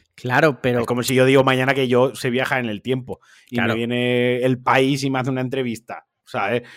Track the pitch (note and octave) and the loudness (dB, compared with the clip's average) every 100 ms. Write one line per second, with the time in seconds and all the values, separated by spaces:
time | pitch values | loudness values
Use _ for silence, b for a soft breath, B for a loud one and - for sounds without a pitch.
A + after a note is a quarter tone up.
0 | _ - B2 B2+ D#3 B2 B2 B2 A#2 B2 | _ -12 -2 2 2 2 -2 0 0 -2
1 | A#2 B2+ B2+ C3+ C3+ B2+ B2+ C#3 C3 B2 | 0 2 4 6 4 2 2 0 2 2
2 | C3 A2 C3 B2 C3+ C3+ A#2+ G#2 A#2+ C3 | 2 0 -4 -2 -2 -2 -2 -6 -4 -4
3 | B2 - b b b B2 G2+ A2+ A#2 B2 | -4 -14 b b b -4 -2 -2 -2 -2
4 | B2 B2 B2 B2 B2+ B2+ B2+ B2+ C3+ C#3 | 0 0 0 0 0 0 0 2 2 0
5 | C3+ C3+ B2+ C3 B2+ C3 B2 A2 - F2+ | -2 -2 -2 -4 -4 -4 -4 -6 -10 -16
6 | _ _ _ A#2 G2+ A#2+ A#2+ | _ _ _ -6 -2 -4 -6